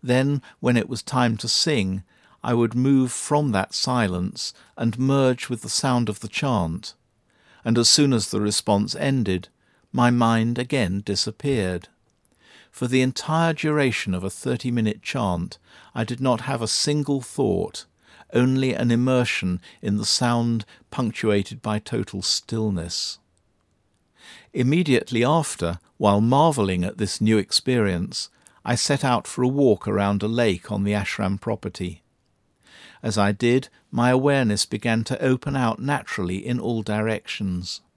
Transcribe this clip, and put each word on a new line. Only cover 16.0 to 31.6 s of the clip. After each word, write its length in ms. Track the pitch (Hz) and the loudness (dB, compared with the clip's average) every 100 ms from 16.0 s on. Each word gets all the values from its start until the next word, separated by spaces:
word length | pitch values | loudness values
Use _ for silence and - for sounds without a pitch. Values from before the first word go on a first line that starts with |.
did 160 | 113 120 | -6 -2
not 220 | 131 120 | 0 0
have 200 | 120 131 | -2 -4
a 60 | 110 | -2
single 520 | - - 147 143 139 | -2 0 0 0 -4
thought, 640 | 120 - 117 90 85 - - _ _ - - | -4 -2 0 0 -2 -8 -20 _ _ -20 -4
only 420 | 120 127 131 131 | 2 2 2 0
an 180 | 110 120 | 0 0
immersion 680 | 117 127 127 120 - 92 90 - - | 2 2 2 2 -2 -2 -4 -8 -10
in 140 | - 101 | -4 -2
the 80 | |
sound 600 | 107 - 123 120 117 117 104 - _ | 0 0 2 2 0 -2 -4 -18 _
punctuated 680 | - 120 - 110 101 98 107 | -4 -4 0 2 2 0 -6
by 200 | - 107 | -4 -4
total 420 | - 117 101 98 | -4 -6 -4 -6
stillness. 960 | - - - 113 110 92 82 - - - _ _ _ _ _ _ _ _ _ _ - - _ | -4 -4 -4 -4 -2 -2 -4 -8 -8 -10 _ _ _ _ _ _ _ _ _ _ -20 -20 _
Immediately 720 | - 127 160 165 123 - 117 | -2 2 2 4 2 2 0
after, 560 | 120 165 147 - 85 87 _ _ | 2 2 0 -4 -4 -4 _ _
while 240 | 107 101 | 2 4
marvelling 640 | 113 135 160 139 98 90 | 4 4 4 4 0 0
at 120 | 87 - | -2 -2
this 240 | 104 - | -6 0
new 180 | 107 110 | 2 2
experience, 920 | 95 - - 123 104 87 90 - - _ _ _ | 2 -2 0 2 2 0 -4 -8 -12 _ _ _
I 120 | - 123 | -2 -2
set 280 | - 139 | 2 0
out 220 | 139 120 - | 2 0 -2
for 160 | - | -2
a 60 | 127 | 0
walk 400 | 139 135 101 101 | 4 4 4 2
around 340 | 101 101 101 | 0 2 0
a 60 | 107 | 0
lake 420 | 117 117 90 - | 2 2 2 -4
on 140 | 104 | -4
the 80 | 101 | 0
ashram 480 | 104 98 - 98 98 | 0 -2 -2 -2 -2
property. 640 | - 110 | -4 -6